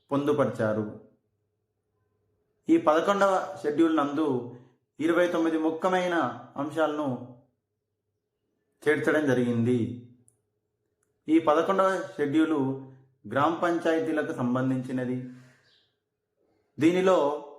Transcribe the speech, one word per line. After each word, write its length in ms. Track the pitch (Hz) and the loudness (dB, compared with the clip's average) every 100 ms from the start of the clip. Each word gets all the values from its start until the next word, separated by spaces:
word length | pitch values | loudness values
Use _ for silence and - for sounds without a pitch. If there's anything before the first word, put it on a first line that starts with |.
| _ | _
పొందుపరిచారు. 880 | 139 147 143 120 - 110 107 104 - - _ _ _ _ _ _ _ _ _ _ _ _ _ _ _ - | -2 0 0 0 -2 -2 -2 -6 -10 -20 _ _ _ _ _ _ _ _ _ _ _ _ _ _ _ 0
ఈ 100 | 160 | 2
పదకొండవ 760 | 156 156 196 202 196 185 - - | 4 4 2 2 2 2 -2 -6
షెడ్యూల్ 340 | 147 143 165 160 | -2 2 2 2
నందు 600 | 143 143 151 123 117 - - _ _ - | 0 -2 -2 -2 -6 -14 -20 _ _ -4
ఇరవై 280 | 156 165 175 | 0 2 2
తొమ్మిది 300 | 165 165 160 | 0 0 0
ముఖ్యమైన 560 | 160 160 190 185 180 170 123 - - - | -2 -2 0 0 0 -2 -2 -6 -12 -10
అంశాలను 800 | 151 156 151 151 143 123 - - _ _ _ _ _ _ _ _ _ _ _ _ _ _ 147 | -6 -2 -2 -2 -4 -6 -10 -20 _ _ _ _ _ _ _ _ _ _ _ _ _ _ 0
చేర్చడం 380 | 147 156 151 147 | 0 2 0 2
జరిగింది. 520 | 123 120 117 117 123 107 - - - _ _ _ _ _ _ _ _ _ _ - | 2 0 0 0 0 -2 -6 -16 -20 _ _ _ _ _ _ _ _ _ _ 0
ఈ 100 | 160 | 2
పదకొండవ 640 | 151 151 165 196 190 185 - - | 4 4 2 2 2 0 -6 -4
షెడ్యూలు 440 | 143 156 160 151 135 135 - - _ _ 104 | 0 2 2 0 -2 -4 -10 -20 _ _ -6
గ్రామ 220 | 127 151 | 0 0
పంచాయతీలకు 760 | 165 175 170 165 160 156 156 147 | 0 -2 0 0 0 0 -2 -4
సంబంధించినది. 840 | 151 123 127 131 131 127 127 123 127 127 127 - _ _ _ _ _ _ _ _ _ _ _ _ - | -4 -2 0 0 -2 -4 -6 -4 -6 -8 -16 -20 _ _ _ _ _ _ _ _ _ _ _ _ 0
దీనిలో 680 | 156 180 185 180 143 147 - | 2 4 4 4 2 -2 -8